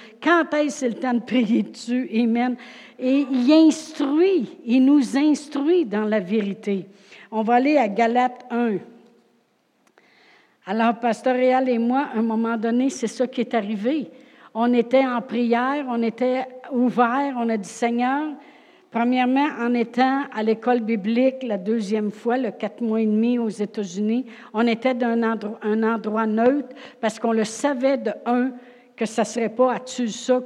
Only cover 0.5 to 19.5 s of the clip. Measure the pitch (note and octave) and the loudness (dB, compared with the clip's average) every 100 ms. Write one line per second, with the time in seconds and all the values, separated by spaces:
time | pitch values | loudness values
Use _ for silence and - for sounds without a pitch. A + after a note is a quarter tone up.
0.5 | D4+ D4+ - B3 G#3+ B3+ A#3+ A#3 B3+ G#3 | 0 -2 0 -4 -2 -2 -2 0 0 2
1.5 | A3+ G3+ - - B3 B3+ A3 A#3 A#3 B3 | 0 0 -8 -4 -4 -2 0 2 2 -2
2.5 | B3 - - - - B3+ C#4 B3+ C4 B3 | -4 -12 -20 -20 -6 0 0 2 0 6
3.5 | D#4 D#4+ - - - C#4 D4+ F#4+ F4+ G#3+ | 8 8 4 -6 -6 0 2 4 2 -2
4.5 | - A#3+ B3+ C4 D4 A3 B3+ D4+ C#4 - | -8 0 4 6 6 4 2 2 2 -2
5.5 | C#4 C#4+ F4+ A#3+ G#3 G#3+ G#3+ F3+ A3 G3+ | -4 2 2 2 -2 0 -2 0 -2 -2
6.5 | F#3+ - G3 - - - - - A3 A3 | -6 -4 -4 -6 -18 -20 -20 -8 -4 2
7.5 | A#3+ C4+ D4+ G#3+ G3 A3+ A#3+ B3 B3 - | 4 4 4 2 2 2 2 0 -2 -6
8.5 | A#3 A#3+ G3 - - - _ _ _ _ | -2 0 -2 -6 -20 -20 _ _ _ _
9.5 | _ _ _ _ _ _ _ _ _ _ | _ _ _ _ _ _ _ _ _ _
10.5 | _ - A3 A3+ A#3 A#3+ A3+ C4 B3 B3+ | _ -6 0 0 2 -2 0 0 2 4
11.5 | B3+ C4 A#3 A#3 B3+ D4+ A3 A3+ A3 A3+ | 4 2 0 2 0 0 -2 0 0 -2
12.5 | A#3 A3+ A#3+ C4+ C4 A3 - B3 B3+ A#3 | -2 0 2 0 -2 -6 -2 -4 -2 -2
13.5 | A#3 G3+ G#3+ A3 D#4 G#3+ - - - - | -2 -2 -4 -2 -2 -6 -14 -20 -20 -12
14.5 | A3+ A#3+ B3 A#3 C4 C4+ A#3+ - A#3 A#3+ | -2 2 2 4 2 2 -2 -4 -2 2
15.5 | A#3 B3+ D4 C4 A#3 A#3 A3+ B3+ B3+ C4 | 2 0 -2 -4 -2 -2 0 0 0 -4
16.5 | - - B3+ B3 F#3 A#3+ C4 C#4+ B3 A#3 | -12 -6 0 2 2 2 2 -2 -2 -2
17.5 | A3+ F#3 - A#3+ A#3+ B3 C#4 D#4 C#4 - | -2 -6 -4 -2 0 0 -2 -4 -10 -18
18.5 | - - _ _ A3+ A#3+ B3+ B3 C4 D4 | -20 -20 _ _ -2 0 0 2 2 0